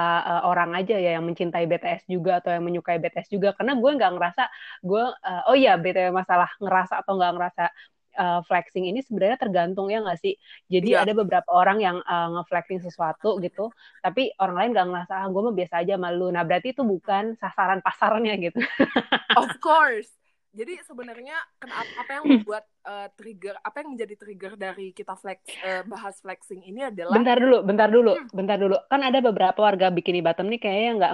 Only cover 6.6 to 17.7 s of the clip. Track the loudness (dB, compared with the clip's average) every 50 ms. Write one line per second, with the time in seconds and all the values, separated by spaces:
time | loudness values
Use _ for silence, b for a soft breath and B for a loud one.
6.6 | -2 2 2 2 2 2 -2 -4 -2 -2 0 2 0 0 0 -2 -4 -6 -2 -4
7.6 | -4 -4 B B B B _ _ _ _ _ -2 0 0 0 -2 0 0 0 0
8.6 | 0 -2 -6 -6 -4 -4 -4 -6 -6 -6 -2 0 0 0 0 0 -2 0 0 0
9.6 | 0 0 -2 -4 -4 -2 -4 -4 -4 -4 -6 -4 -4 -4 -4 B B B B B
10.6 | B _ 0 2 2 4 4 4 4 2 2 0 0 2 2 0 2 4 4 6
11.6 | 6 6 4 4 0 0 -2 -4 -4 -2 -2 -2 -2 -2 -4 -6 -6 -4 -4 -4
12.6 | -4 -4 -8 -8 -8 -10 -6 -4 -4 -4 -4 -2 -2 -2 -2 -2 -4 -6 -6 -6
13.6 | -8 -8 -10 b b b b b b -2 0 0 -2 -2 -2 -2 -2 0 0 0
14.6 | 0 2 2 2 2 2 -2 -6 -8 -8 -8 -6 -6 -4 -2 -2 -2 -2 -2 -2
15.6 | -4 -2 -4 -4 -2 -2 -2 -2 -2 -4 -4 -2 -2 -2 0 -2 0 0 0 0
16.6 | -2 -4 -4 -2 -2 -2 -2 -2 -2 -2 -2 -2 -2 -4 -6 -8 -10 -6 -2 0
17.6 | 0 0